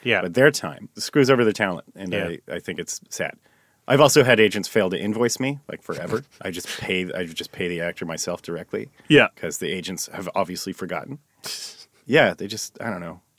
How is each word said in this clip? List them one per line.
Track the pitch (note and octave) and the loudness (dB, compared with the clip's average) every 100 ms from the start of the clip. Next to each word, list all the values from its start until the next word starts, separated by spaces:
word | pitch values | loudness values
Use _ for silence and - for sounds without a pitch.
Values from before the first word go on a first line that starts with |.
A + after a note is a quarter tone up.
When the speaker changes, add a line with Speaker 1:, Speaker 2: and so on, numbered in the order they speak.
Speaker 1:
Yeah. | A#2+ G#2 | -2 0
Speaker 2:
but | F#2 | 0
their | F2 C#3 | 4 4
time. | C#3+ E2 D2 - - | 4 -4 -10 -16 -12
It | |
screws | - D3+ B2+ | -2 4 6
over | C3 A2+ | 6 4
the | |
talent, | G#2 G2+ F2 - - | 4 0 -2 -10 -12
and | F#2+ | -6
Speaker 1:
Yeah. | G2+ F#2 E2+ - | -4 -4 -8 -8
Speaker 2:
I, | E2+ | -10
I | |
think | - E2+ | -8 -10
it's | - - - | -10 -12 -12
sad. | - D#2 - _ _ _ _ - | -8 -8 -8 _ _ _ _ 0
I've | C3+ | 6
also | C#3+ D3+ B2+ | 6 8 6
had | A#2 | 6
agents | G#2+ G#2 F#2 | 6 2 0
fail | A2+ F#2+ | 0 2
to | F2+ | 0
invoice | G#2 G#2+ A#2+ - | -2 0 0 0
me, | C3 C#3+ - | -4 -6 -10
like, | - | -14
forever. | - E2 F2 A2 C#3 | -10 -10 -6 -6 -6
Speaker 1:
<laughs> | _ | _
Speaker 2:
I | F#2+ | -10
just | F2 - - | -10 -10 -10
pay, | - F#2 F2+ | -4 -2 -2
I | - | -6
just | F2 E2 E2+ | -8 -8 -12
pay | - F#2 | -6 -6
the | F2 | -4
actor | E2+ E2+ F2 | -4 -6 -8
myself | D#2+ - F2 | -6 -6 -8
directly. | - E2 - G#2 G#2+ _ - | -8 -10 -8 -8 -8 _ 4
Speaker 1:
Yeah. | C#3+ A2 - | 6 6 2
Speaker 2:
'Cause | E2 D#2 | -8 -6
the | F2+ | -6
agents | F#2 F2+ F2 - | -6 -6 -8 -10
have | G2+ F#2 - | -10 -6 -4
obviously | F2+ F2+ - | -4 -4 -8
forgotten. | F#2 F2+ E2+ - D3 _ _ - - - - - _ - | -10 -8 -8 -8 -14 _ _ -14 -12 -14 -18 -20 _ 2
Yeah, | C#3 A#2+ | 4 6
they | - G2+ | 2 -6
just, | A2 - - | -8 -12 -10
I | A#2 | -8
don't | F#2 | -8
know. | E2+ F2 _ | -10 -14 _